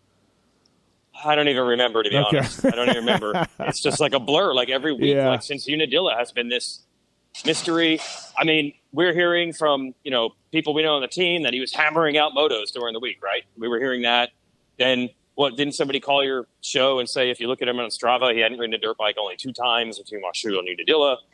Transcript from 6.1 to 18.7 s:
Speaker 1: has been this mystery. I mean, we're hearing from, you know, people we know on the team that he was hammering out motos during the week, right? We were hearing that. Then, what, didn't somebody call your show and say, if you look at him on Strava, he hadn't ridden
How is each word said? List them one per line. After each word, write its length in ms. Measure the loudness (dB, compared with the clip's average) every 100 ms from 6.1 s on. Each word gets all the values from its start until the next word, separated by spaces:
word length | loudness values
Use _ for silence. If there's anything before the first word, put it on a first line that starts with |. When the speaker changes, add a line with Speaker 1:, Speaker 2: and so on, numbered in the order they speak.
| 0
Speaker 1:
has 140 | -2
been 180 | -4 -4
this 340 | -4 -6 -12 _ _ _ _ _ -6 -2
mystery. 540 | -2 0 2 2 0 -4 -14 -8 -2
I 60 |
mean, 300 | 2 2 0 -6 _
we're 220 | 0 2
hearing 400 | 2 2 2 -2
from, 400 | -2 0 0 -4 -10
you 80 | -4
know, 200 | -2 -2 -4 _
people 220 | -4 0
we 100 | 0
know 120 | 2 0
on 60 |
the 60 | -2
team 360 | -2 0 0
that 100 | 0
he 60 | -2
was 140 | -4
hammering 440 | 0 0 2 2 2
out 160 | 2
motos 380 | 2 0 0 -4
during 200 | -6 -6
the 60 | -6
week, 240 | -6 -6
right? 200 | -4 -6 -6 -8
We 100 | -4
were 120 | -2
hearing 220 | -2 -2
that. 280 | 2 2 0 _ _ _ _ -2
Then, 320 | 0 2 -2 -8 _ 0
what, 200 | 0 0
didn't 180 | -2
somebody 260 | -2 -2 -2
call 240 | 0 0
your 240 | 0 -2 -6 _
show 380 | -4 2 2 2
and 80 | -2
say, 200 | -2 -2
if 100 | -2
you 80 | -4
look 140 | -2
at 60 | -2
him 120 | -2
on 100 | -4
Strava, 440 | -2 2 2 2
he 60 | 4
hadn't 180 | 2 0
ridden 140 | -4